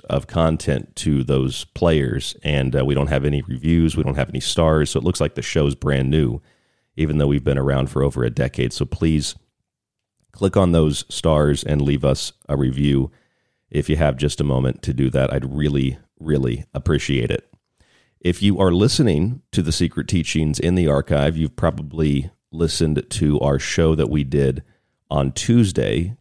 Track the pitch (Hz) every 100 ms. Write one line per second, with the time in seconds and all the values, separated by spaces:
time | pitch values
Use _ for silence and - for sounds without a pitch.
0 | - 69 - - 80 80 - 64 - -
1 | 78 71 64 65 65 - - - 87 78
2 | 65 - - - 76 71 65 67 67 69
3 | 73 69 73 71 64 64 76 82 80 80
4 | 69 69 65 65 - - 80 78 73 80
5 | 87 - 73 - - 82 71 69 69 69
6 | 65 78 65 60 - _ _ _ _ -
7 | 78 76 71 71 69 69 67 67 65 67
8 | 69 62 60 - 62 - 60 - 67 -
9 | 82 78 - - _ _ _ _ _ _
10 | _ _ _ - 98 101 90 82 78 69
11 | - - 82 76 73 71 - 73 71 71
12 | 69 69 - - - 71 65 65 71 67
13 | 65 - _ _ _ _ _ 71 71 76
14 | 76 65 71 - 73 65 65 - - 65
15 | 65 65 65 69 65 69 73 71 67 64
16 | _ _ 80 73 64 60 - 69 85 73
17 | - 67 58 57 - _ _ _ _ _
18 | _ _ 90 87 101 92 95 87 113 -
19 | 120 73 95 127 - - 80 - 85 -
20 | - 90 78 78 76 73 85 92 80 71
21 | - 73 73 80 78 - 82 - 73 78
22 | 78 69 76 - _ 80 82 - 80 73
23 | - - 76 73 71 71 - - 80 80
24 | 64 76 67 71 67 65 - _ _ _
25 | - 73 67 - - 120 101 76 50 58
26 | 87 120